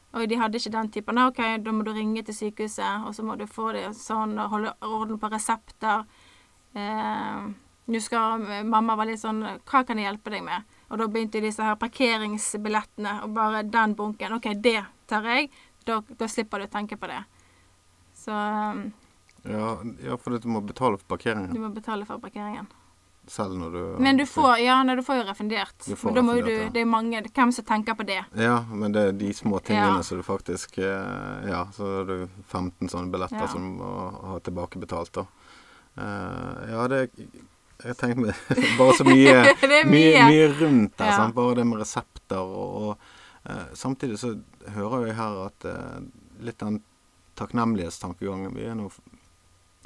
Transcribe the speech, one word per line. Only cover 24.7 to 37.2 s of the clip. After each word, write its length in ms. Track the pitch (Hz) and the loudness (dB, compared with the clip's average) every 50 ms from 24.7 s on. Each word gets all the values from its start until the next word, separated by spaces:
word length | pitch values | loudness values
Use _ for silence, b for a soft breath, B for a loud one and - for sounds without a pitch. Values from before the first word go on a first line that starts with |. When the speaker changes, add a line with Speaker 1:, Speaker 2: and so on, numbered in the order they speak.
| 262 262 269 | 4 4 4
Speaker 1:
nei, 120 | 262 254 | 2 2
du 60 | 254 254 | 0 -2
får 140 | - 277 254 | -2 -2 -2
jo 40 | 220 | -2
refundert. 480 | 196 196 - 208 214 226 208 190 - - - - | -4 -6 -6 -4 -4 -4 -4 -6 -6 -10 -12 -10
Speaker 2:
Du 100 | - 202 | -10 -8
får 100 | - - | -4 -2
Speaker 1:
Men 80 | 214 220 | 0 2
da 60 | 254 | 2
må 120 | 247 233 240 | 4 4 2
jo 60 | 240 | 2
Speaker 2:
refundert, 180 | 220 233 220 220 | 0 0 -2 -2
Speaker 1:
du, 40 | 220 | -4
Speaker 2:
ja. 60 | 220 | -2
Speaker 1:
det 120 | 226 233 | -2 0
er 40 | 233 | 0
mange, 360 | 233 226 220 226 233 233 220 214 | 2 2 2 0 -2 -4 -6 -8
hvem 280 | 220 - 277 247 240 247 | -2 2 4 4 4 2
som 120 | - 220 | 0 -2
tenker 300 | - 220 214 214 226 214 | -2 0 0 0 -2 -4
på 100 | 214 214 | -2 -2
det? 160 | 196 196 185 190 - - | -2 -4 -4 -4 -6 -2
Speaker 2:
Ja, 260 | 107 113 120 123 117 117 113 | 0 2 2 2 2 0 -4
men 220 | 110 101 107 104 | -4 -2 -2 2
det 100 | 104 107 104 | 2 4 4
er 40 | 98 | 2
de 180 | 95 101 104 101 104 | 2 0 -2 -4 -4
små 260 | - - 113 98 92 | -2 -2 -2 -2 -2
tingene 360 | - - 107 107 104 101 95 | 0 0 2 2 4 4 2
Speaker 1:
Ja. 40 | 87 | 2
Speaker 2:
som 160 | 85 - 92 | -2 -4 -6
du 60 | 90 87 | -6 -4
faktisk, 540 | - 98 95 - - 90 95 - - - | -4 -6 -4 -4 -6 -6 -6 -8 -8 -6
eh, 720 | - 95 95 98 95 95 98 98 98 98 98 101 101 101 101 | -4 -2 -2 -2 -4 -6 -8 -8 -8 -8 -10 -10 -8 -6 -6
ja, 160 | 90 87 90 101 | -4 -4 -6 -8
så 120 | 101 - 101 98 98 | -8 -8 -6 -4 -4
har 80 | 95 95 | -4 -4
du 220 | 92 95 90 90 90 95 98 95 | -4 -6 -6 -8 -10 -12 -18 -14
femten 400 | - - 95 92 90 - - 95 90 | -10 -6 -6 -6 -6 -6 -8 -8 -6
sånne 220 | - 87 90 92 | -6 -6 -6 -6
billetter 280 | 90 92 92 - - 214 | -4 -6 -6 -6 -6 -6
Speaker 1:
Ja. 80 | - | -6
Speaker 2:
som 300 | - - 87 92 92 92 90 | -6 -6 -6 -8 -8 -8 -10
må 420 | 92 95 95 95 92 92 98 - - | -10 -10 -8 -8 -10 -10 -10 -12 -10
ha 120 | 92 92 85 | -10 -10 -10
tilbakebetalt, 720 | - - 90 90 87 - - 95 85 - 90 87 85 - | -8 -8 -8 -8 -8 -8 -10 -12 -10 -8 -8 -8 -8 -8
da. 140 | - 90 92 - B B B B B B B B B B B B _ | -8 -10 -10 -10 B B B B B B B B B B B B _
Eh, 760 | - 104 104 101 101 95 92 92 87 85 90 - - - 110 | -10 -10 -8 -8 -8 -8 -8 -10 -10 -10 -10 -10 -10 -10 -8
ja, 160 | 113 117 120 | -4 -4 -2
det, 220 | 127 135 131 131 123 - - | 0 0 0 -2 -2 -6 -12